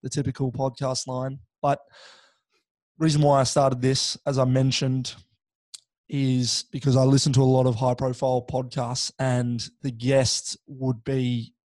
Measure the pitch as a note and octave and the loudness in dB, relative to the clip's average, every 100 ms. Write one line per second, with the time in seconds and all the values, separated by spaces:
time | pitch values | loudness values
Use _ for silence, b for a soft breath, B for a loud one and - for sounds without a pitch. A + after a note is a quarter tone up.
0 | C3+ - C#3+ C3 C3+ A#2+ C3+ B2+ C3+ C3 | -6 -4 -4 -4 -4 -2 -4 -4 -6 -4
1 | - B2+ C3 C3+ - _ D3 C#3 _ B | -6 -8 -8 -10 -18 _ -2 -2 _ B
2 | B B B B _ _ _ _ _ _ | B B B B _ _ _ _ _ _
3 | D#3+ D3+ D3 C#3 B2+ - C3+ B2+ C3 C3+ | 0 4 4 4 4 2 2 2 0 0
4 | - - - C3+ B2+ C3 C3 - C3+ C3 | -2 -4 -4 0 2 2 2 0 -2 -2
5 | B2+ - - _ _ _ _ - _ _ | -6 -12 -20 _ _ _ _ -20 _ _
6 | _ C#3+ C3+ B2+ A#2+ - - C#3+ C#3 C3 | _ -2 0 0 0 -4 -6 -4 2 4
7 | C3 C#3 D3 C3 C3 C3 B2+ A2+ B2+ B2 | 6 4 4 4 4 4 2 2 0 0
8 | C3+ B2+ C3+ B2+ A#2+ B2+ B2+ C#3+ A#2+ B2 | -4 -2 -2 -2 -2 -6 -6 -6 -6 -6
9 | - - C3 B2 A#2+ A#2+ G#2 _ C#3 A#2 | -8 -4 0 0 0 -4 -8 _ -10 -4
10 | A#2+ C3+ B2 - - - _ C#3 C3 A#2 | 2 2 2 -2 -6 -14 _ -6 -4 -4
11 | A#2 C3+ B2 A#2+ A#2 _ | -2 -2 -2 -4 -6 _